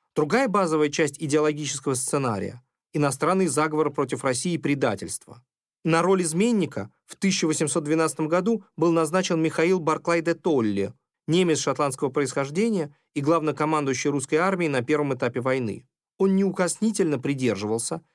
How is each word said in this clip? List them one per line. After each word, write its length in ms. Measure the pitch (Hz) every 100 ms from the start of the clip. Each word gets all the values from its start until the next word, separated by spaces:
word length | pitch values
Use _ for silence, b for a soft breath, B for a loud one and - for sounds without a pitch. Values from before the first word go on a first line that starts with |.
| _ -
Другая 320 | 151 220 269
базовая 420 | 196 175 156 151
часть 280 | 147 151 147
идеологического 720 | 151 151 151 147 147 - 147
сценария — 680 | 127 - 147 131 101 98 120 _ _ _
иностранный 540 | 156 143 135 156 190 180
заговор 440 | 139 156 151 147
против 320 | 147 135 120
России 300 | 135 127 180
и 60 | 160
предательство. 840 | 143 139 127 101 - - - - _ _ _ _ 165
На 160 | 165
роль 200 | 175 190
изменника 720 | 165 160 233 220 147 107 98 _ -
в 100 | -
тысяча 320 | 196 185 165
восемьсот 360 | 151 151 170
двенадцатом 440 | 147 160 160 151 156
году 360 | 175 185 226 B -
был 140 | 170
назначен 500 | 165 156 185 180 165
Михаил 380 | 160 - 170 185
Барклай 420 | 156 151 - 170
де 140 | 165 165
Толли, 580 | 185 139 107 98 95 - _ _ -
немец 320 | 170 175 147
шотландского 500 | - 127 143 123 143
происхождения 840 | 147 135 143 139 156 233 202 147 b b 147
и 60 |
главнокомандующий 880 | 139 165 151 147 156 156 139 127 147
русской 260 | 143 - 156
армией 340 | 185 185 160
на 140 | 135
первом 320 | 123 147 143 123
этапе 260 | 127 123
войны. 460 | 127 131 113 95 - _ _ -
Он 180 | 196 190
неукоснительно 840 | 196 185 175 - 220 208 175 135
придерживался 840 | 139 139 123 98 104 113 - 165 _